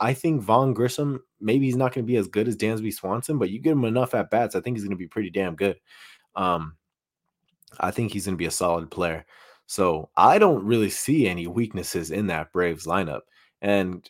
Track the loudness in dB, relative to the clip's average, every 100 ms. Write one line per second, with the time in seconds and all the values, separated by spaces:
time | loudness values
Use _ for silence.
0 | -2 0 0 0 4 4 4 2 0 0
1 | -4 -6 -12 _ 0 2 2 2 0 -2
2 | 0 0 0 -2 -2 -2 -2 -2 -6 -6
3 | -4 -4 -2 -2 -2 -2 0 2 2 0
4 | 0 -2 0 0 0 -2 -4 -6 -6 -6
5 | -6 -6 -4 -2 -4 -2 -2 -2 _ -20
6 | -20 -20 _ -4 0 0 -4 -14 _ _
7 | _ _ _ _ _ _ _ -6 -4 -2
8 | -4 -4 -6 -4 -4 -2 0 0 -4 -4
9 | -2 -4 -10 -20 -20 _ -10 0 2 0
10 | -2 6 6 8 6 4 2 2 2 -2
11 | 0 2 2 0 -4 -2 -2 -4 -6 -6
12 | -4 -2 -2 -2 -2 0 0 -2 -2 -2
13 | -2 -6 -12 _ _ _ 2 2 2 -6